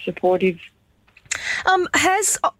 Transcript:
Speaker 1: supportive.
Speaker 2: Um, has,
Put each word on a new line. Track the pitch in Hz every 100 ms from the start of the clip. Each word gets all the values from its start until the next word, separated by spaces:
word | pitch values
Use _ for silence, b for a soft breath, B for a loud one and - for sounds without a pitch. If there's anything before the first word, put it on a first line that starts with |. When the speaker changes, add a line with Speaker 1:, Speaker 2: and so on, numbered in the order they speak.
Speaker 1:
supportive. | - 170 180 185 190 175 - _ _ _ _ _ - B B B -
Speaker 2:
Um, | 370 349
has, | 359 339 381 403 - - -